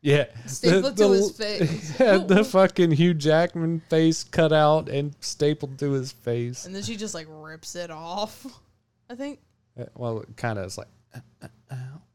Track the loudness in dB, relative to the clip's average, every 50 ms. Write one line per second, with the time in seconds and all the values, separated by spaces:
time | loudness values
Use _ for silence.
0 | _ 2 2 2 2 -2 -6 -18 -14 -12 -12 0 2 4 4 4 2 0 2 2
1 | 4 4 6 4 2 0 -2 -6 -6 -6 -2 -2 -2 -2 -2 -6 -10 -12 0 2
2 | 4 4 6 4 4 4 4 4 4 4 4 4 4 4 4 2 2 4 4 4
3 | 4 4 4 2 2 2 4 4 2 0 -2 -4 -4 -4 -4 -4 -4 _ 2 2
4 | 4 2 2 0 -6 _ 0 2 2 4 4 4 4 4 4 2 0 -2 -4 -4
5 | -4 -6 -8 _ -12 -12 -4 _ 0 0 0 -2 -6 -12 -8 -6 -4 -4 -2 -4
6 | -4 -8 -14 _ _ -6 -4 -4 -4 -6 -8 -12 -14 -14 -12 -10 -10 -10 -8 -8
7 | -10 -10 -12 -12 -14 -16 -20 -20 -20 -20 -20 -18 -16 -14 -12 -12 -12 -12 -12 -14
8 | -12 -10 -6 -6 -6 -6 -8 -18 -20 -20 -20 -20 _ _ _ _ _ _ _ _
9 | _ _ -14 -10 -10 -10 -10 -14 _ _ _ _ _ _ _ -18 -18 -16 _ -10
10 | -8 -6 -6 -8 -10 -14 -16 -8 -8 -6 -6 -6 -8 -10 -12 -14 -16 _ _ _
11 | _ _ _ -20 -20 _ _ _ -20 -20 _ _ _ _ -16 -14 -14 -16 -18 -20
12 | _ _ _